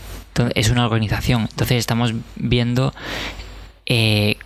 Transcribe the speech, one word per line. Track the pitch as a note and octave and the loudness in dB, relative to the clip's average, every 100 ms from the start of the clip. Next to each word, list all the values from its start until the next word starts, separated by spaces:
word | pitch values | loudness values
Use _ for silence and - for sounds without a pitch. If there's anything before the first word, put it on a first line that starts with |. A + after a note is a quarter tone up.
| - - - | -12 -16 -6
entonces, | - A#2+ - | -2 0 2
es | A2 | 2
una | B2 A#2+ | 2 2
organización. | A2+ G#2+ - - B2 | 2 0 0 0 2
Entonces | G#2+ - G#2+ A#2+ | 0 -2 0 0
estamos | - A#2 A#2+ A2+ - - | 0 0 0 -2 -8 -6
viendo, | B2 A#2+ A#2+ B2 C3+ - - - - - - - - - - | 0 2 2 0 0 -2 -8 -8 -8 -10 -14 -16 -18 -16 0
eh, | B2 A2 G#2+ G#2 A2 | 2 4 4 2 0